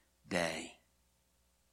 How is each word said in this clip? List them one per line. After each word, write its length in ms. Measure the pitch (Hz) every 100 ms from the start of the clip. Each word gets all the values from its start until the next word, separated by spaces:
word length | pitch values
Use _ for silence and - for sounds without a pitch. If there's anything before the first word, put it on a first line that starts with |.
| _ _ -
day. 440 | 87 82 80 85 - _ _ _ _ _ _ _ _ _